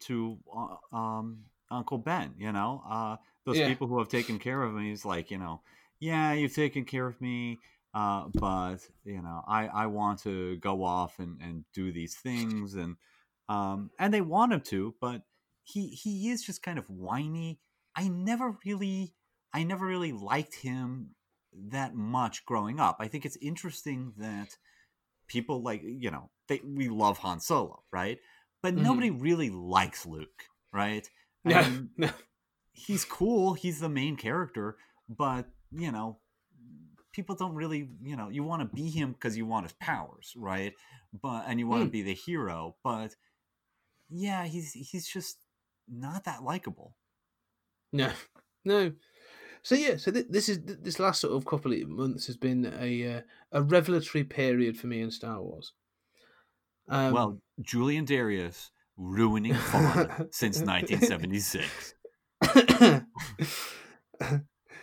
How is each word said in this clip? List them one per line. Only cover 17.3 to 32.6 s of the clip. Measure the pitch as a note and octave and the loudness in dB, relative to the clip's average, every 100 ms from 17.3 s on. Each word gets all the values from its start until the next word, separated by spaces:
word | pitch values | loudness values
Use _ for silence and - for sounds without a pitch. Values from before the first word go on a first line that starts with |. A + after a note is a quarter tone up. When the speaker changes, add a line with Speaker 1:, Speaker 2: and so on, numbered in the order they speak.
| D#3+ E3 D3+ _ _ _ - | -4 -6 -10 _ _ _ -4
Speaker 1:
I | F#3+ | -2
never | F3 F#3+ A#3 B3+ G3 F#3+ | 0 0 0 -2 -4 -6
really, | G3+ G3 F#3+ F3+ - _ _ _ | -4 -2 -2 -4 -10 _ _ _
I | D3+ | -4
never | E3 F#3 F#3+ | -2 -2 -2
really | F#3 E3+ | 0 -2
liked | A2+ G2+ C3+ D3+ - | -4 -2 -2 -2 -8
him | C3 B2+ B2 B2+ A#2 - _ _ _ | -6 -4 -4 -6 -10 -16 _ _ _
that | F#2+ G2+ C3+ C3+ G#2+ | -18 -8 -6 -4 -4
much | G#2+ B2 A#2 - - | -2 0 0 -4 -4
growing | A#2 G#2 C#3+ | -2 -2 2
up. | G#2+ - | 2 2
I | A2 | -4
think | D3+ - | -6 -8
it's | - | -8
interesting | C#3+ E3 F3+ - D#3 C3 B2+ G#2 | -8 -6 -8 -8 -6 -6 -8 -10
that | A2 G#2 G2+ - _ _ _ _ _ _ - | -8 -8 -10 -14 _ _ _ _ _ _ -6
people | A#2+ A#2+ C3 | -4 -2 -2
like, | A#2+ G#2+ | -2 -4
you | D#2+ C3 A#2+ | -6 -6 -4
know, | C#2+ - _ - | -4 -10 _ -6
they, | C#3+ | -4
we | C3 C#3 B2+ | -4 -2 0
love | G#2+ G#2 G2 | 4 4 4
Han | F#2 E2+ | -2 -4
Solo, | - D3+ F#2 - _ | 0 0 0 -6 _
right? | F2+ F2+ - - - _ _ | -4 -4 -4 -12 -20 _ _
But | F#3 F3+ | 0 4
Speaker 2:
Mm-hmm. | |
Speaker 1:
nobody | A3+ B3 A#3 | 4 4 2
really | C3+ D3 E3+ C3+ | 2 2 2 2
likes | F#2 F2 F#2 F2+ - E2+ | -2 0 2 2 -2 -10
Luke, | D#2 D2+ - - _ _ | -10 -12 -16 -20 _ _
right? | G2+ G2+ G#2+ - _ _ _ E3+ | -2 0 -2 -8 _ _ _ 6
I | |
Speaker 2:
<laughs> | |
No, | E3+ | 8
Speaker 1:
mean, | C#3+ B2+ B2 - | 8 4 -6 -2
Speaker 2:
no. | D#3 - - _ _ _ | -2 -2 -12 _ _ _